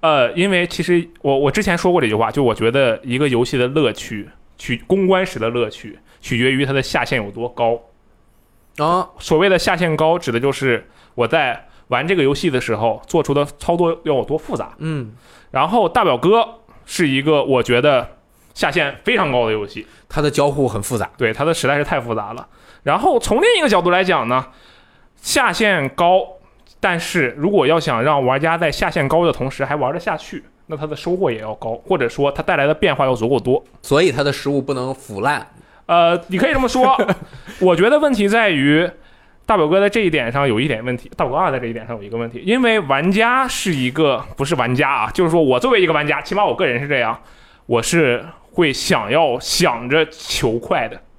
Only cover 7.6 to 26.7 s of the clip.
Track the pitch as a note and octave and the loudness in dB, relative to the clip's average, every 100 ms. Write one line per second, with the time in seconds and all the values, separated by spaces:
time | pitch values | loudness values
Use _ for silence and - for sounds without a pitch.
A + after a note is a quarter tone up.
7.6 | A#2 A#2 - _ _ _ _ _ _ _ | 0 0 -6 _ _ _ _ _ _ _
8.6 | _ - D3+ F3+ - - - D#3+ G3 F3+ | _ -4 0 0 -2 -10 0 2 4 2
9.6 | - F3 F3 D#3 D#3 F3 D#3+ A#2 C3+ C3+ | 2 0 0 0 2 0 -2 -2 -2 -2
10.6 | C3+ A#2 - _ - - A#2 E3 C#3 A#2 | -2 -2 -4 _ -20 -4 0 2 0 -4
11.6 | - - _ B2 D3+ F#3+ C3+ C#3+ F3+ B2+ | -12 -20 _ -4 0 2 2 2 0 -2
12.6 | - G#2+ A2+ G#2+ - E3+ D3 C#3+ C#3+ - | -2 -2 -2 -2 -2 -2 0 0 0 -6
13.6 | - E3+ F3 E3 D#3+ C#3 G#2 D#3 - G#3+ | -4 0 0 -2 -2 -2 -2 -6 -6 -8
14.6 | G2 - D#3 D3+ A2+ A2+ - - _ C3 | -8 -10 -8 -6 -8 -16 -20 -20 _ -2
15.6 | D3+ A3+ F#3 - G3 B2 D#3+ A3+ A3+ - | 0 2 2 2 2 2 2 2 2 -6
16.6 | _ - - - D#3+ C3+ C#3 D3+ C3+ C3 | _ -20 -14 -2 0 0 2 0 2 0
17.6 | A#2 B2 C#3 C3 - - _ _ _ - | 2 2 4 2 0 -12 _ _ _ -4
18.6 | D#3+ C#3+ C#3+ C3+ - A#3+ E3+ B2+ A#2 G#2+ | -2 0 -2 -4 -2 0 0 0 0 -2
19.6 | G2+ - - - _ - D3 C#3+ C#3+ C#3 | -4 -12 -18 -20 _ -2 -2 2 0 2
20.6 | C3 G#2 G2+ A#2 F#2+ - A#2 A2 D3 D#3+ | -2 -2 -6 -4 -6 -2 -4 0 -2 0
21.6 | C3+ C#3+ D3 D3+ A#2 A2 G2+ A#2 - - | 0 0 0 -4 -4 -6 -6 -12 -16 -20
22.6 | - - - D#3+ D4 C4+ - A3 G#4 A4+ | -20 -12 -2 0 2 2 2 2 4 4
23.6 | D4+ G3+ E3+ F3 F#3 E3 A#2 B2+ B2+ - | 4 2 2 2 2 0 0 -2 -4 -16
24.6 | - - _ _ _ _ - - B3 E3+ | -20 -20 _ _ _ _ -4 0 0 2
25.6 | A3 F#3 C3+ - F3 F#3 - - _ _ | 0 0 -2 0 4 4 2 -12 _ _
26.6 | _ | _